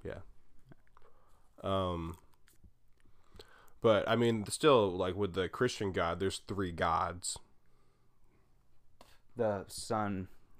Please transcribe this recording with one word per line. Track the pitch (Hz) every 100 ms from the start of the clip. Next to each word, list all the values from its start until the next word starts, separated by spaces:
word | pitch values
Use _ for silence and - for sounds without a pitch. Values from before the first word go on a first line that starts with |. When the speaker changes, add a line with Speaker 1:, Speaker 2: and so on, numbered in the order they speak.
Speaker 1:
yeah. | - - 98 - - - - - - - - - - - - -
Um, | 98 98 92 85 82 - - - - - - - - - - - - - - - - -
but, | 117 104 -
I | 117
mean, | 117 113 98
still, | - 156 131 101
like, | 90 92 92
with | 101
the | 90 90
Christian | - 123 - 101
God, | 92 85 87
there's | 95 -
three | - 101 95
gods. | 82 87 82 90 90 - - - - - - - _ - - - _ _ - - - - - - - - -
Speaker 2:
The | 110 101 -
Son, | - - 110 104 95 95 - - -